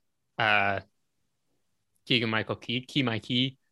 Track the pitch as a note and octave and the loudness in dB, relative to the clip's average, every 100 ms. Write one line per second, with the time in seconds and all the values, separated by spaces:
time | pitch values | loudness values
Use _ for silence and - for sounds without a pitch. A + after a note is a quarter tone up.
0 | _ _ _ - A2 G#2 G2+ G2 - _ | _ _ _ 0 2 4 2 -2 -6 _
1 | _ _ _ _ _ _ _ _ _ _ | _ _ _ _ _ _ _ _ _ _
2 | - C3 A2+ A2 G2+ G#2 - A#2+ B2+ - | 0 0 2 0 -2 -6 -6 -6 -4 -2
3 | B2 A2 - B2 C3 - _ | -2 -2 -2 -2 -2 -6 _